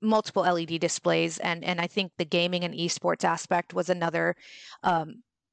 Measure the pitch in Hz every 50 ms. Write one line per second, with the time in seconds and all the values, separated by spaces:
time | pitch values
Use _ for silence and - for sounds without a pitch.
0 | 208 220 220 214 - - - 196 170 180 180 170 165 156 165 160 170 170 - -
1 | - 170 165 165 165 165 160 - - 180 170 170 160 170 180 170 170 175 - 202
2 | 190 175 - - 180 151 - 175 170 175 180 175 175 175 151 143 170 175 - -
3 | - 175 - - - 170 165 165 - - 185 175 - - 175 180 175 175 180 175
4 | 170 170 156 170 165 175 175 - - - - - - - - - - 185 175 165
5 | 156 156 - - - _ _ _ _ _